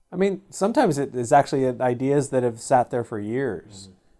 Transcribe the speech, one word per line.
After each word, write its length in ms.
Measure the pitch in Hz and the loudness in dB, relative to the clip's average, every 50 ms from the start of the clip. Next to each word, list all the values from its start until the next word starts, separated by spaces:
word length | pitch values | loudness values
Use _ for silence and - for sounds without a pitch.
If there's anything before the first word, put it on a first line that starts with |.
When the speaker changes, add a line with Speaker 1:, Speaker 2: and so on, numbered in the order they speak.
| _ _ | _ _
Speaker 1:
I 40 | - | -2
mean, 260 | 180 196 196 190 185 - - | 0 0 0 0 -4 -8 -14
sometimes 480 | - - 190 208 226 302 269 196 147 139 | -6 -2 -2 0 2 2 2 2 2 0
it 160 | 139 - 120 | -4 -4 -4
is 180 | 127 120 113 | -6 0 4
actually 340 | 147 143 139 - - 139 131 127 127 113 | 4 4 4 4 0 0 0 0 0 0
ideas 500 | 127 127 123 120 127 135 143 147 131 131 | 0 0 0 0 0 0 2 0 0 0
that 120 | 135 127 | 0 0
have 180 | 123 123 113 117 | 0 0 -2 -4
sat 300 | - - 139 123 120 - | 0 2 2 2 2 0
there 140 | - 120 113 | -2 -6 -6
for 160 | - 120 104 | -6 -8 -8
years, 640 | 104 104 113 131 139 123 95 - - - 104 98 98 | -6 -6 -4 -4 -4 -4 -6 -8 -10 -16 -20 -20 -20
Speaker 2:
Mm-hmm. 80 | 95 - _ _ _ _ _ | -20 -20 _ _ _ _ _